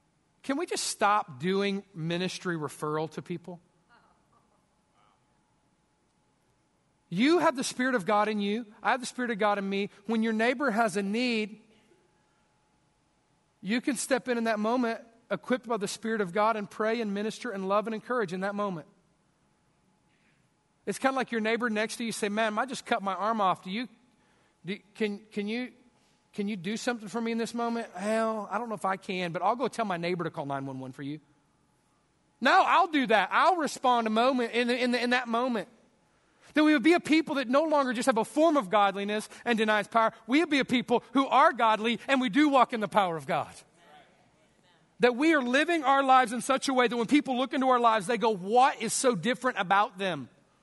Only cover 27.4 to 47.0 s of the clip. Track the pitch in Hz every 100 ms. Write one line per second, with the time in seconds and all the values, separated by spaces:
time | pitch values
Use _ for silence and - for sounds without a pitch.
27.4 | 226 233 233 233 214 180 208 220 220 220
28.4 | 202 202 240 208 190 190 - 185 175 175
29.4 | 185 247 247 - 214 170 170 180 160 -
30.4 | 139 139 135 131 131 131 139 151 - _
31.4 | _ _ _ _ _ _ _ _ _ _
32.4 | 254 370 302 302 359 302 226 208 185 208
33.4 | 302 359 269 - 254 240 220 220 254 254
34.4 | 226 226 240 247 247 240 240 247 233 226
35.4 | 254 226 - _ _ _ _ _ _ _
36.4 | - 294 302 302 311 349 - 311 302 277
37.4 | 233 269 320 294 254 226 262 220 214 302
38.4 | 330 294 185 214 196 196 202 214 - -
39.4 | 240 220 214 214 196 226 220 - - 285
40.4 | 339 277 226 247 202 233 - 269 269 247
41.4 | 320 240 226 214 226 233 - 269 247 226
42.4 | 302 269 226 226 196 202 185 160 139 156
43.4 | 113 - - _ - - _ _ _ _
44.4 | _ _ _ _ _ - 240 233 320 302
45.4 | 247 269 320 339 262 277 269 262 240 240
46.4 | - 262 - 254 254 240